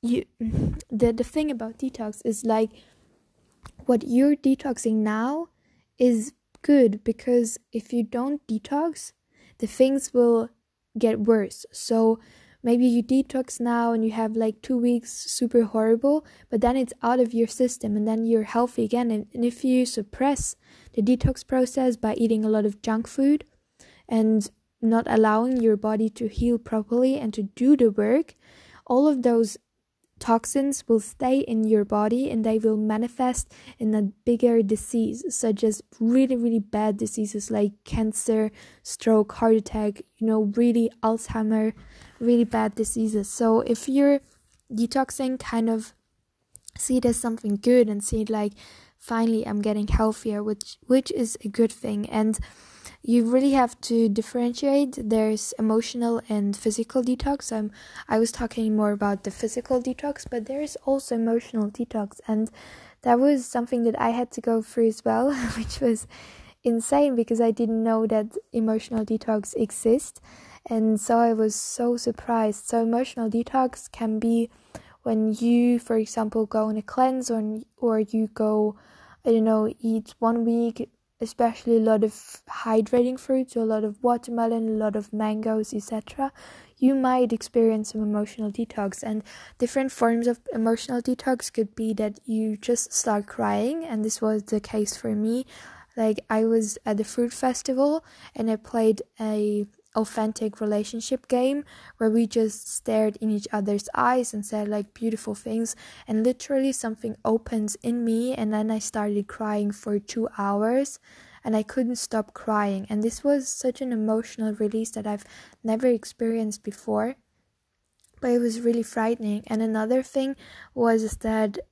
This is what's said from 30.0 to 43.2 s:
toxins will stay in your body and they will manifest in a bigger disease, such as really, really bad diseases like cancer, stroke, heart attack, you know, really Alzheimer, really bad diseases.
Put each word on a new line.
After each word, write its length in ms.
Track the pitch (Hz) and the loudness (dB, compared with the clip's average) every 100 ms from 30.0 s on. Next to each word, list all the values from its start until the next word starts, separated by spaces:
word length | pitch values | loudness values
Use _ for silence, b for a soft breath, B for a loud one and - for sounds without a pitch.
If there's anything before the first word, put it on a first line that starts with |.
| _ _ | _ _
toxins 640 | - 226 - 277 269 277 - | 0 0 2 0 0 -2 0
will 120 | 226 | 0
stay 400 | 208 - 254 269 | 0 -4 0 0
in 240 | - 226 | 0 0
your 200 | 220 214 | 4 2
body 460 | 202 214 214 240 269 | 2 0 2 0 0
and 120 | 226 | -2
they 160 | 220 220 | 0 2
will 180 | 220 214 | 2 0
manifest 760 | 214 214 240 - 254 247 - B B B | 0 -2 -4 -2 -2 -2 -8 B B B
in 160 | 220 | 0
a 80 | 214 | 0
bigger 600 | 202 - - 233 240 233 | 0 -2 0 4 4 4
disease, 600 | 202 214 - 233 220 226 339 | 2 0 -2 -2 -2 -4 -6
such 340 | - 226 202 | -4 -2 0
as 200 | 226 214 - _ | 0 -2 -10 _
really, 360 | 226 254 262 254 | 2 4 2 2
really 220 | 233 226 | 0 0
bad 380 | 208 208 214 202 | -2 -2 0 -2
diseases 540 | 220 - 208 208 202 | -4 -4 -4 -6 -4
like 220 | 214 208 208 | 0 0 -2
cancer, 680 | - 226 220 214 - 220 214 B B B | -6 -2 -2 -2 0 0 0 B B B
stroke, 500 | - - - 220 208 | -14 -4 4 4 2
heart 240 | - 226 220 | 0 4 4
attack, 440 | 208 214 208 208 - _ | 2 -4 -4 -6 -16 _
you 100 | 220 | 0
know, 260 | 220 208 208 | 2 0 2
really 340 | 240 233 226 - | 4 4 0 0
Alzheimer, 720 | 220 226 - 226 214 220 214 - B B B B | -2 -2 -4 -4 0 2 0 -4 B B B B
really 260 | 233 240 | 2 4
bad 300 | 233 226 220 | 4 0 -2
diseases. 540 | 202 214 233 220 214 | -2 -4 0 0 0